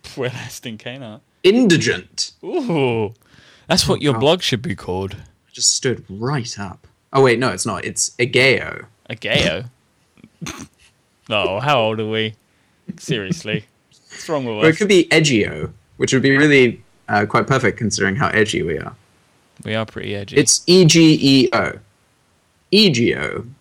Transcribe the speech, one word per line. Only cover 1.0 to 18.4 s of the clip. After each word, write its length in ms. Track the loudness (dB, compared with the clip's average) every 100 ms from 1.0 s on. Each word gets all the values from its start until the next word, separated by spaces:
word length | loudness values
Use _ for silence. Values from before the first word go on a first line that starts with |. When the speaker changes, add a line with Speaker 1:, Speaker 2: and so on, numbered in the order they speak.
| -16 -18 _ _
Speaker 2:
Indigent. 880 | 2 4 2 2 0 -4 -8 -12 -12 _
Speaker 1:
Ooh. 720 | -8 -6 -4 -2 -2 -2 -6 -10 _ _ _ _ -4
That's 180 | -2 0
what 140 | 0
Speaker 2:
Oh, 20 |
Speaker 1:
your 120 | 0
Speaker 2:
God. 60 | 0
Speaker 1:
blog 220 | 2 0
should 200 | -2 -4
be 120 | -6
called. 400 | -10 -8 -6 -8
Speaker 2:
I 380 | -10 -20 _ _
just 200 | -4 -2
stood 300 | 0 -2 -4 -8
right 500 | -8 -4 -4 -6 -10
up. 300 | -12 -14 _ _ _
Oh, 100 | 2
wait, 160 | 4 4
no, 120 | 0
it's 140 | -2
not. 200 | -6 -6
It's 260 | -8 -6 -6 -2
ageo. 680 | 0 2 4 2 -2 -12 -18 _ _
Speaker 1:
Ageo? 580 | -10 -2 0 0 -4 -10 _ _ _ _ _ -20 _
<laughs> 240 | -16 -14 -18 _ _ _ _ _ -6
No, 300 | -4 -2 -2
how 220 | 0 2
old 180 | 2 -2
are 100 | -4
we? 260 | -2 -4 -6 _ _ _ _ -18 -16
Seriously. 680 | -6 -6 -4 -8 -6 -6 -8 _ _ _ _
What's 180 | -18 -6
wrong 160 | -4
with 140 | -4 2
Speaker 2:
Or 80 | 2
it 80 |
Speaker 1:
us? 40 | 2
Speaker 2:
could 80 | 4
be 220 | 4 4
egio, 600 | 2 2 2 0 -4 -10 -12 _ -6
which 160 | 0
would 100 | 2
be 140 | 2 4
really, 440 | 4 4 4 0 _ _ -4
uh, 180 | -2 0
quite 220 | -2 0
perfect 300 | 0 0 -2
considering 360 | -4 -2 -2
how 140 | -2 -2
edgy 340 | 0